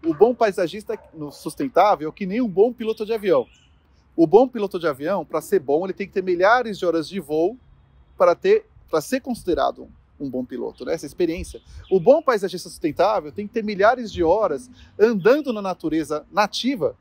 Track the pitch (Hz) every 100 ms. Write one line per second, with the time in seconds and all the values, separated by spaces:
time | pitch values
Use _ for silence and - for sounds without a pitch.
0 | 160 151 220 247 226 196 175 196 202 214
1 | - 160 147 - 170 - 139 165 202 175
2 | 156 - 190 214 247 175 233 233 220 220
3 | 208 226 196 147 113 _ _ _ _ _
4 | _ - 165 185 262 233 196 185 165 131
5 | 147 196 151 160 151 196 135 147 190 180
6 | 196 202 185 175 185 240 233 190 180 165
7 | 147 190 156 151 175 254 _ _ _ _
8 | _ _ 175 170 185 214 - _ _ 156
9 | - 262 269 240 - 147 131 - 117 -
10 | _ _ 143 127 127 123 117 - 127 160
11 | 147 - 175 170 180 - _ - - 190
12 | 170 302 311 226 185 170 175 - 165 139
13 | 180 214 151 139 208 233 208 196 208 254
14 | 220 165 165 196 202 143 - - - -
15 | 214 220 175 285 285 214 196 180 160 156
16 | 151 151 147 170 208 - 240 269 135 -